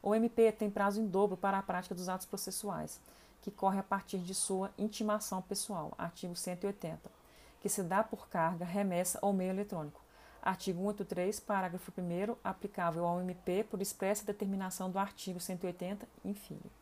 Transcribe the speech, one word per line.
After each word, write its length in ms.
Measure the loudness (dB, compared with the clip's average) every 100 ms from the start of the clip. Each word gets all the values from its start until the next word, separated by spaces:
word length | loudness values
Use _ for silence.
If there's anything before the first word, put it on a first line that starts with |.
O 120 | 4
M 160 | 4 4
P 220 | 8 8
tem 180 | 8 -2
prazo 320 | 2 2 4
em 60 | 2
dobro 280 | 4 4 4
para 220 | 2 2
a 60 |
prática 320 | 0 -2 -2 -4
dos 120 | -2
atos 200 | -4 -4
processuais, 720 | -6 -6 -4 -4 -4 -6 -10 -18 -20 -20 -10
que 80 | -10
corre 300 | 0 2 2
a 40 |
partir 360 | 0 -2 -2 -6
de 160 | -4 -2
sua 340 | 0 0 -2 -2
intimação 640 | -4 0 0 0 0 -4
pessoal, 520 | -4 -4 -4 -4 -6 -6
artigo 380 | -8 -6 -8 -6
cento 300 | -6 -4 -4
e 20 |
oitenta, 420 | -4 -6 -8 -12 -20 -20 -20 -20 -6
que 60 | -2
se 140 | 0
dá 220 | 2 2
por 240 | 2 -4 -4
carga, 360 | 2 2 2
remessa 540 | -2 0 2 2 2 2
ou 100 | 2
meio 160 | 4 2
eletrônico. 500 | 0 -2 -4 -6 -10 -20 -20 -20 -4
Artigo 380 | -2 0 -2 0
cento 60 |
e 40 | 0
oitenta 160 | -2
e 20 | -4
três, 320 | 0 0 -2
parágrafo 520 | 0 0 0 -4 -8
primeiro, 460 | -6 -2 0 -2 -2
aplicável 640 | -4 -4 -6 0 0 2 0
ao 120 | 0
M 120 | -2
P 300 | -2 0 0
por 180 | 0 -2
expressa 420 | -4 0 0 0
determinação 680 | -2 -2 0 0 -2 -4 -2
do 80 | 0
artigo 400 | -2 -4 -8 -6
cento 240 | -6 -4
e 40 | -4
oitenta, 400 | -4 -6 -6 -10 -10
infine. 480 | -6 -6 -8 -14 -14 -18